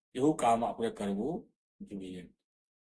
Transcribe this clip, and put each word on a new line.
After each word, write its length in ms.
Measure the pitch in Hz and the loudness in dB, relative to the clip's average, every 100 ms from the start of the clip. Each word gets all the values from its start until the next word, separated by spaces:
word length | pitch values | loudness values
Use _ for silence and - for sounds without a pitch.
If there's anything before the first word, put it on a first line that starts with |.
| _ 127 | _ 2
એવું 200 | 147 156 | 2 4
કામ 260 | 120 117 | 4 4
આપણે 260 | 117 - 113 | 2 -2 -4
કરવું 460 | - 104 98 127 175 - _ _ _ | -2 -4 -2 -2 -4 -8 _ _ _
જોઈએ. 420 | - 101 92 92 87 _ _ _ _ _ | -12 -10 -10 -12 -14 _ _ _ _ _